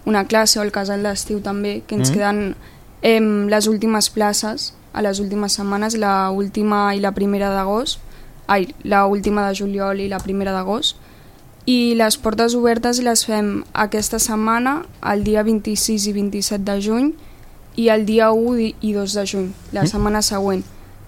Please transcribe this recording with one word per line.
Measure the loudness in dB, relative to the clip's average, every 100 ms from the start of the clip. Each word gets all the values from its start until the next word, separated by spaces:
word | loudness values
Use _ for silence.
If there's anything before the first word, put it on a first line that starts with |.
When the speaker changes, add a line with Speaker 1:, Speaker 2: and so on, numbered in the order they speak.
| 0
Speaker 1:
una | 0 2
classe | 2 2 2
o |
al | 0
casal | -2 -2 -2
d'estiu | -2 -4 -4 -6
també, | -4 -4 -4 -6 -4
que | 0
ens | 0
Speaker 2:
Mm. |
Speaker 1:
queden, | 2 0 0 -4 -8 -14 -20 -20 -2
em, | 2 4 4 2 2
les | 2 2
últimes | 2 2 0 0
places | 0 0 0 -4 -6 -8 -12 -10
a | -4
les | -2 -2
últimes | -2 -2 -2
setmanes, | -2 -2 -2 -2 0
la | 0 2 0
última | 0 -2 0 2 2 2
i | 0
la | -2
primera | 0 0 0 0
d'agost, | 0 0 -2 -2 -6 -10 -18 -20 -16 -2
ai, | 0 0 -6
la | 0 2 4
última | 2 0 0 0
de | -2
juliol | -4 -2 -2 -2
i | -4
la | -6
primera | -4 -4 -2
d'agost, | -2 -2 -2 -2 -4 -12 -20 -20 -20 -20 -6 2
i | 2 4 4
les | 4 2
portes | 0 2 2
obertes | 4 2 2 0 0
les | 2 0 0
fem | 0 0 -2 -4
aquesta | -2 -2 0 -2 -2
setmana, | -2 0 2 2 0 -2 -6 -8
el | -2 0
dia | 2 2
vint-i-sis | 2 0 0 -2 0 0 0
i |
vint-i-set | -2 -2 -2 -2 -2
de | -2 -2
juny, | 0 2 0 -2 -12 -20 -20 -20 -10 0
i | 4
el | 4 4
dia | 4 6
u | 4 2 2
i, | 0 -2
i | -2
dos | -2 -2
de | -2 -2
juny, | -2 -4 -8 -8
la | 0
Speaker 2:
Mm. | 0
Speaker 1:
setmana | 2 0 2
següent, | 0 0 0 0 -4 -14 -20 -20